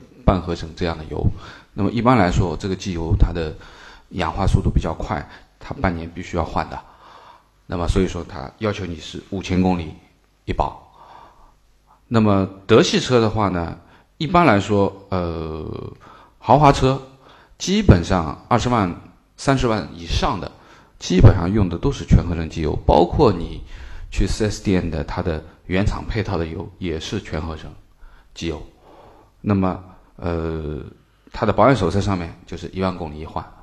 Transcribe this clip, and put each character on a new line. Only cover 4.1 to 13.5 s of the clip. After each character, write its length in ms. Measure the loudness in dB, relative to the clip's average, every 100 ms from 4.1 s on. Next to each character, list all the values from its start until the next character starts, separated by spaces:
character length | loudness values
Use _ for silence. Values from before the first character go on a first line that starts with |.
氧 220 | -6 -4
化 140 | 0 2
速 140 | 2
度 80 | 2
比 120 | 0
较 120 | 0
快， 300 | -4 -6 -6 -8 -16 -20 _
它 120 | -14
半 200 | -4 -4
年 160 | -4 -8
必 80 | -12
须 160 | -6 -4
要 80 |
换 240 | -2 -4 -4
的。 100 | -8 -14 -20 -20 -20 -20 -20 _ _ -10
那 100 | -4
么 100 | 0
所 160 | 2
以 60 | 0
说 160 | -2 -10
它 220 | -12 -14 -6
要 140 | -4
求 120 | -4
你 120 | -6 -10
是 260 | -12 -14 -10
五 120 | -8
千 200 | -2 2
公 160 | 2 0
里 160 | -4 -12 _ _ _ _
一 80 | -6
保。 300 | -4 -4 -6 -20 -20 -20 -20 -20 _ -20 _ _ _ _ _ -2
那 120 | 2
么 280 | 4 4 2 -4 4
德 160 | 6
系 160 | 6 2
车 200 | 2 4
的 100 | 4
话 180 | 2
呢， 300 | 0